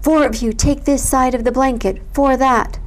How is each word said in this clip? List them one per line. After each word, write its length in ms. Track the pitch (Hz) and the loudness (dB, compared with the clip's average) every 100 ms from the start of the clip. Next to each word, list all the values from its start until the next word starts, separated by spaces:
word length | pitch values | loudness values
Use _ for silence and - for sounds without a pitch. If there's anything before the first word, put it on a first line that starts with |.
Four 240 | - 311 | 2 2
of 160 | 277 226 | 2 0
you 120 | 233 | -4
take 320 | 220 285 277 | 0 0 0
this 220 | - 277 - | 0 0 0
side 280 | 269 254 | 0 0
of 100 | 247 | 0
the 80 | 226 | -2
blanket, 480 | 247 269 254 202 190 - | 0 0 0 -4 -4 -8
four 240 | - 277 262 | 0 2 4
that. 420 | 269 240 - - | 2 2 0 -6